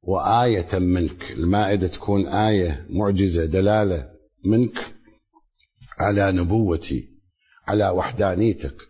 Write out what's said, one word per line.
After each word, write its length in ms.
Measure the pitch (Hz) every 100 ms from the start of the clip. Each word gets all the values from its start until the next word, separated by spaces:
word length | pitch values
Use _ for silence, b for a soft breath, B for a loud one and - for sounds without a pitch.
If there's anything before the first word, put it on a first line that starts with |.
"وآية 760 | 90 92 95 117 123 104 85 95
منك"، 520 | 90 90 80 - -
المائدة 560 | - 85 101 101 104 90
تكون 400 | - - 101 82
آية، 600 | 98 110 104 87 73 85
معجزة، 560 | 87 104 98 98 85 80
دلالة 640 | 90 98 107 104 87 65 - _ _ 92
منك 320 | 113 123 - - - _ _ _ _ _ _ _ _ - -
على 320 | 98 101 98
نبوتي، 880 | 92 87 110 104 82 - 65 - - _ _ b b -
على 220 | 101 98
وحدانيتك. 880 | 92 - 120 101 92 113 87 67 - -